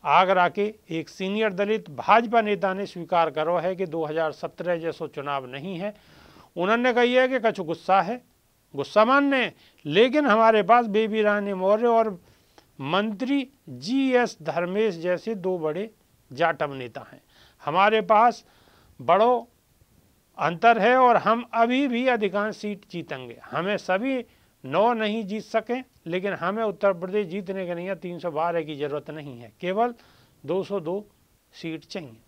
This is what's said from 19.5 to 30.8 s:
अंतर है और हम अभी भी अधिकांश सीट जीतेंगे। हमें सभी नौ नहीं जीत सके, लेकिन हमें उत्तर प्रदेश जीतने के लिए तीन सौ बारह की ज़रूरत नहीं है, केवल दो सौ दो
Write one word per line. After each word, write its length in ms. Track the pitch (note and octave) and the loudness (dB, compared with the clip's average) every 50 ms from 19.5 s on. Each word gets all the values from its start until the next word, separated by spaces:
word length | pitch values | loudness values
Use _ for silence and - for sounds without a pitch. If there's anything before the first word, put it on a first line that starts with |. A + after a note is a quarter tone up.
| _ _ _ _ _ _ _ _ _ _ _ _ _ _ _ _ _ - | _ _ _ _ _ _ _ _ _ _ _ _ _ _ _ _ _ -2
अंतर 420 | - D#3 E3+ E3 - A#3 A#3 A3+ | -2 -2 -2 4 4 4 6 6
है 160 | F#3+ A#3 B3+ C4 | 4 4 4 6
और 200 | B3+ B3 A#3 F#3+ | 6 6 4 4
हम 280 | - G3 A3+ A#3 B3 - - | 4 2 0 0 -2 -6 0
अभी 340 | A#3 A#3 A#3 B3 C4 C#4+ C#4 | 0 2 2 2 0 0 0
भी 200 | A#3+ A#3 B3+ C4 | -2 0 0 0
अधिकांश 460 | B3 A3+ G#3 G3 F3 G3+ G3+ G#3+ G#3 - | 0 0 0 -2 -2 -2 -4 -4 -6 -8
सीट 280 | - G#3 G#3 G3+ _ _ | -8 -8 -8 -8 _ _
जीतेंगे। 460 | - F3 D#3 - D#3 C3 B2+ A#2+ A#2 - - | -12 -12 -10 -8 -10 -12 -10 -14 -16 -18 -16
हमें 320 | - - C#3+ E3+ G3 G#3 F#3+ | -8 -6 -4 -2 -2 -2 -4
सभी 440 | - - F#3 F#3+ A3+ C4+ C4+ B3+ A#3+ _ _ _ _ _ _ _ - | -2 -2 -2 0 0 -2 -4 -4 -6 _ _ _ _ _ _ _ -12
नौ 300 | C3 C#3 E3+ G#3 A#3+ B3 | -4 0 2 2 2 2
नहीं 300 | A3 A3 G#3 G#3 A3+ A3 | 0 -2 -2 -2 -4 -6
जीत 180 | F3+ G3+ A3 - | -6 -8 -8 -8
सके, 360 | - - A3+ G3+ - A#3 C4 B3+ _ _ _ _ | -4 -4 -4 -2 -2 -8 -8 -8 _ _ _ _
लेकिन 280 | E3 E3 F#3 F#3 G3+ F#3 | -6 -6 -4 -4 -4 -6
हमें 280 | - E3 F3 G3+ A3 A3+ | -4 -4 -4 -2 -2 -2
उत्तर 300 | G#3+ G3+ G#3 - G3+ F#3+ | -4 -4 0 0 0 0
प्रदेश 320 | E3+ F3 F#3 F#3 G#3+ G#3 E3 | 0 -6 -4 -4 -4 -4 -4
जीतने 380 | E3 G3+ G3 F3 F#3+ F#3+ F#3 F3 | -6 -8 -8 -8 -8 -8 -6 -6
के 80 | F3 | -6
लिए 200 | E3+ F3 F#3 G3 F3 | -6 -6 -8 -8 -8
तीन 220 | - F3+ F3 E3 | -8 -12 -12 -8
सौ 120 | - F3 | -8 -6
बारह 300 | D3+ D3+ D#3+ F3 E3+ E3+ D#3+ | -4 -2 -2 -2 -2 -4 -4
की 120 | D3 D#3 C#3 | -6 -8 -6
ज़रूरत 320 | D3 C#3+ C#3+ D3 - - | -6 -6 -6 -8 -8 -10
नहीं 260 | D3+ D#3 D3 C#3+ B2+ A#2 | -14 -14 -12 -14 -16 -16
है, 120 | A#2+ A2 _ _ | -18 -20 _ _
केवल 320 | - F3 F#3+ G#3 A#3 B3 A#3+ _ _ _ _ _ _ _ _ _ _ | -6 -4 -2 0 -2 -2 -2 _ _ _ _ _ _ _ _ _ _
दो 200 | C3+ E3+ F#3+ F#3 | -6 -4 -4 -4
सौ 160 | - G3 | -4 -6
दो 260 | G3 | -6